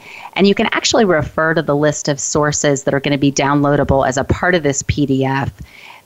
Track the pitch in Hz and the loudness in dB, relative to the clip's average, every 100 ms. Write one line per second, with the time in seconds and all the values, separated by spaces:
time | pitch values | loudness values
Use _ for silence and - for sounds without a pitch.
0 | - - - - 196 196 220 - - 285 | -8 -20 -8 0 2 2 0 -2 0 2
1 | 208 160 135 - 160 165 147 143 151 143 | 4 2 0 -2 0 0 0 0 0 0
2 | 151 139 - 160 147 143 151 139 - 143 | -4 -4 -2 0 0 0 0 0 0 -2
3 | 143 143 143 139 139 143 143 143 135 135 | 0 0 0 0 0 2 2 2 2 2
4 | 127 131 131 - 180 180 143 135 - - | 0 0 -2 -2 0 0 0 -2 -2 -2
5 | 139 131 131 135 - - - - - - | 0 0 0 -2 -6 -10 -16 -20 -20 -20